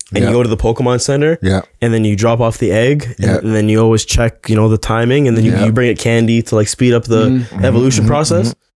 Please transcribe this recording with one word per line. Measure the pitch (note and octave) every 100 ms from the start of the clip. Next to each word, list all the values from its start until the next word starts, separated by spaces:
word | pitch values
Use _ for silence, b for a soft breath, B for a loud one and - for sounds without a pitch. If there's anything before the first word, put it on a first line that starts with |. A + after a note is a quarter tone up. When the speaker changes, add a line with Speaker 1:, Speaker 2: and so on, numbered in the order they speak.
| -
Speaker 1:
and | -
Speaker 2:
Yeah. | A#2
Speaker 1:
you |
go | A#2
to | A#2+
the | A2
Pokemon | A2+ A#2 B2 B2
Center? | - C#3 D3+ E3
Speaker 2:
Yeah. | F#2+ F#2+ - -
Speaker 1:
And | A#2
then | A2+
you | A2 G2+
drop | A#2 A#2
off | A#2 -
the | A2+
egg | G2+ B2 D3 B2 -
and, | G2
Speaker 2:
Yeah. | F#2
Speaker 1:
and | G#2+
then | A2 G#2+
you | A2
always | A2 A2
check, | - - A#2 - -
you | A2
know, | A2
the | A2
timing | - A2+ A#2 C3+ C#3
and | A2+
then |
you, | A2
Speaker 2:
Yeah. | G#2+ A2+
Speaker 1:
you |
bring | A2+ A#2+
it | G#2+
candy | A#2 A#2 A2+ A#2
to, | A2+ A2
like, | G#2
speed | - B2+
up | A#2+
the | A#2 A2+ A#2+
Speaker 3:
Mm-hmm. | C3 A#2 F#2+
Speaker 1:
evolution | F#2+ A2 B2+ A#2
Speaker 2:
Mm-hmm, | G#2+
Speaker 1:
process? | D3 D#3 G2+ A2
Speaker 2:
mm-hmm. | - _